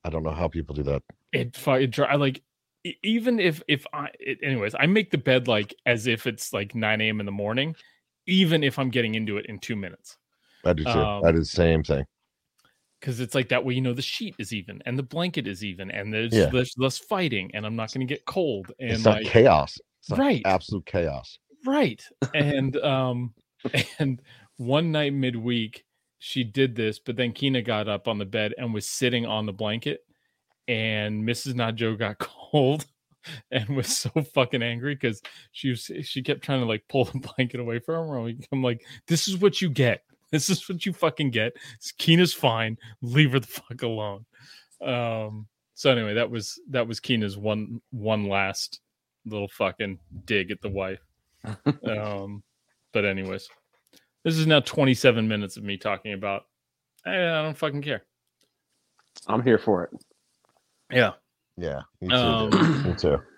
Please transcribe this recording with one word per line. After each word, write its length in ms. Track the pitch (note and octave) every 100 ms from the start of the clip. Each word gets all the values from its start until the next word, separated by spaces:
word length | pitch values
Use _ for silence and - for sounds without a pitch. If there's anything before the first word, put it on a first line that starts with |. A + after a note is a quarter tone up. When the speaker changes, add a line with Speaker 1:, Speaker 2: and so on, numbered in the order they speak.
Speaker 1:
I 60 | F2
don't 120 | D#2+
know 100 | D#2
how 160 | D#2 E2
people 260 | E2 D2
do 80 | D2
that. 180 | C#2 C#2 - - _
Speaker 2:
It 240 | - B2 -
fu-, 160 | -
it 180 | C3 C3+
dri-, 160 | B2+ C3+
I, 100 | C#3+
like, 260 | C#3 C3 _ _ _ _
e-, 100 | F3 -
even 360 | G3+ A#3 A#3+ A#3
if, 220 | F3+ D#3 -
if 180 | C#3+ -
I, 160 | D3 C#3+ -
it, 200 | - C3+
anyways, 320 | C#3+ B2+ G#2 -
I 80 | D3+
make 240 | G#3+ F#3+
the 80 | D3+
bed, 280 | C3+ C3 B2
like, 260 | G#2+ G#2 - -
as 200 | A#2+ A#2+
if 200 | A2+ B2+
it's, 260 | A2 -
like, 220 | G#2 G2+
nine 260 | A#2 G#2+ G#2+
A 80 | A2
M 100 | G#2+
in 60 | G2+
the 60 |
morning, 440 | G2+ G#2 A#2+ D3+ D#3+ - _ _ _ -
even 360 | F#3 F3+ D#3+
if 140 | C#3+ C#3
I'm 120 | C3
getting 240 | B2 A2+
into 220 | A2 A2 G2+
it 80 | -
in 120 | G#2+
two 180 | - G#2+
minutes. 400 | F#2 F2+ - - _ _ _ _
Speaker 1:
I 80 | -
do 120 | D#2+
too. 60 | G2
Speaker 2:
Um, 340 | D#2 G#2+ G2+
Speaker 1:
I 80 | E2+
do 60 | E2
the 60 |
same 380 | D2 - E2+ D#2+
thing. 200 | D2+ C#2 C#2 _ _ _ _ _ _ _ _ _
Speaker 2:
'cause 200 | C#3 A#2+
it's 120 | B2
like, 160 | C#3 A#2
that 140 | B2+
way, 100 | C3
you 60 | B2+
know, 120 | C3
the 80 | B2
sheet 320 | - - G#3+ -
is 120 | G#2+
even 300 | G#2+ G2+ G2
and 140 | A#2+ B2+
the 60 |
blanket 420 | C3 D#3+ F3+ D#3+ G#2
is 160 | F#2+
even 240 | G#2 F2 F#2+
and 240 | G2+ G2+
there's 220 | G#2+ A#2
Speaker 1:
Yeah. 160 | A2 D#2
Speaker 2:
less, 240 | B2+ B2+ -
less 220 | C3 -
fighting 500 | - G3 E3 G#2+ F#2+
and 100 | G#2
I'm 120 | G#2+ A2+
not 160 | A2
gonna 140 | C3 B2+
get 180 | C#3
cold. 480 | - F#3+ D#3+ G2+ F#2+ -
And 100 | B2
Speaker 1:
It's 140 | A2+
not 140 | A2 G#2+
Speaker 2:
like 40 | G#2+
Speaker 1:
chaos. 520 | A#2 B2 D#2 C#2 - _ _
It's 100 | -
not 80 | G#2
Speaker 2:
Right. 240 | C#4 D#3+
Speaker 1:
absolute 400 | G2 F#2 - G2+
chaos. 540 | - F#2+ E2 C2+ - - _ _
Speaker 2:
Right. 380 | C4 C#4+ G3 A2 - - C#3
And, 420 | D#3 C#3+ C#3 C3+ C3+
um, 560 | D3 C3+ B2+ B2 A#2+ - _ _
<laughs> 380 | C3 B2+ - -
and 200 | C#3+ B2 - - _ -
one 340 | A#2+ C#3+ E3+
night 220 | D3+ D3
midweek, 720 | C#3 B2+ A#2 A#2+ A#2+ A2 - _ _ _ _
she 240 | - C3+
did 320 | A#2 C3 C3
this, 240 | A#2 A2 G#2+
but 160 | -
then 160 | A#2 A#2+
Kina 300 | A#2 C#3 B2+
got 260 | A2+ G#2+ G#2+
up 200 | G2+ -
on 100 | G#2+
the 60 | G2
bed 260 | A2 G#2+ A2+
and 160 | A#2+
was 140 | G#2+ -
sitting 360 | - B2 A#2+ A#2
on 200 | G#2+ G#2+
the 60 |
blanket, 520 | G2 G#2+ A2+ D3 - _ _ _ _ _ _ -
and 580 | A2 A2 G#2+ G#2+ G#2+
Missus 300 | A2 A#2 C#3
Not 220 | A#2+ A2+ A2+
Joe 180 | A2+
got 240 | G#2+ A2 G#2
<laughs> 0 |
cold 640 | - - - D3 C3 D3+ - _ _ _ - C#3+ -
and 240 | C3 G#2 C#3
was 200 | - -
so 140 | - E3 D3
fucking 300 | - B2 B2+
angry 320 | A#2 A#2 C#3 C#3+
'cause 260 | A#2+ G2+ - - -
she 180 | - C3+
was, 180 | A#2+ - E3+
she 180 | C#3+ C3+
kept 180 | C3 C#3
trying 180 | - C3+
to, 40 | A#2
like, 160 | G#2+ -
pull 160 | C#3
the 160 | A#2+ C3
<laughs> 160 | - -
blanket 240 | B2 B2
away 180 | A#2 A#2
from 300 | C#3 E3 D#3+
her. 100 | C3 A#2 A#2+ -
I'm 120 | C3+
like, 220 | B2+ A#2 - - -
"This 220 | E3 -
is 80 | F#3
what 260 | G3 -
you 80 | F#3
get. 320 | C3+ B2 G2 _ _ -
This 200 | D#3 -
is 180 | F3+ -
what 160 | F3
you 80 | G3+
fucking 380 | E3+ E3 - C#3
get. 240 | A2+ A2+ - - - - -
Kina's 380 | - E3 F3+
fine. 420 | - C3 A2+ A2 A2+ A2+ A2
Leave 320 | A#2+ C3+ D3
her 80 | C3
the 60 | -
fuck 340 | - - A#2+
alone." 440 | A#2+ A2 G#2 G2+ A2+ _ C3 - _ -
Um, 640 | C3+ B2 A#2 A2+ G#2+ G#2+ G#2 _ _
so 160 | - C#3+
anyway, 240 | A#2+ G#2+
that 160 | A2 A2
was, 300 | A#2 G2+ - D#4+
that 160 | C3 A#2
was 140 | A2
Kina's 360 | - A#2 G#2 G2
one, 420 | G#2+ G#2+ G#2 A#2 _
one 380 | B2 G#2+ G#2+ G2+
last 520 | G2 G2 G2 - - _ _ _ _
little 240 | A2 G#2+ G2+
fucking 500 | - G2 - G2+ F#2 - -
dig 260 | - G#2 F#2
at 100 | G2+
the 80 | G#2
wife. 320 | G2 F#2+ F#2+ _ _ _ _
Speaker 3:
<laughs> 100 | - G#2 - -
Speaker 2:
Um, 580 | - G#2+ G#2+ G2+ G2 G2+ - _ _ _ _
but 120 | A2
anyways, 440 | G2+ F#2+ F#2+ F#2+ - - _ _ _ - _ _
this 120 | E3 D#3+
is 100 | D#3
now 140 | D3+
twenty-seven 680 | - - C3+ B2 C3 A#2 A2
minutes 280 | G#2+ G2 -
of 60 |
me 140 | G#2 G2
talking 360 | A2 G2 A2
about, 340 | G2 G2+ G2 - _ _ _ _ _ F3+
"Eh, 40 |
I 320 | F#3+ E3+ D#3+
don't 140 | D#3 D3
fucking 260 | D#3 C#3+
care." 200 | C#3+ A2+ - _ _ _ _ _ _ _ _ _ _ - -
Speaker 3:
I'm 160 | A2
here 160 | B2 G#2+
for 260 | - F#2
it. 60 | E2+ - _ _ _ _ _ _ _ _ -
Speaker 2:
Yeah. 200 | B2+ G#2+ - _ _ _ -
Speaker 1:
Yeah, 260 | E2 C2+ - -
me 80 | -
too, 60 |
Speaker 2:
Um, 360 | B2+ A#2 A2+ A2
Speaker 1:
dude. 360 | G2 D#3+ C#3 F#2+
Me 80 |
too. 180 | E2 E2+
Speaker 2:
all 60 | C#2 -